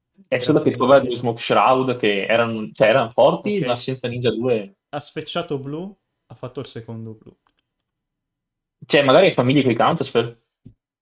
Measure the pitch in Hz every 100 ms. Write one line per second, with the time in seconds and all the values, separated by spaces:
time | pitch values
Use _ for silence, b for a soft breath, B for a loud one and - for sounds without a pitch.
0 | _ _ - 123 156 156 135 117 127 139
1 | 123 120 120 113 - 113 110 131 131 123
2 | 107 98 95 117 113 113 107 - 113 131
3 | 113 - 139 175 208 208 131 120 - 131
4 | 123 123 120 107 127 113 98 _ _ 147
5 | - 160 151 175 170 139 135 156 190 -
6 | _ _ - - 123 139 123 117 113 113
7 | 113 110 - _ _ _ _ _ _ _
8 | _ _ _ _ _ _ _ _ - 147
9 | 135 147 190 - 123 143 127 113 120 170
10 | 135 117 113 - _ _ - _ _ _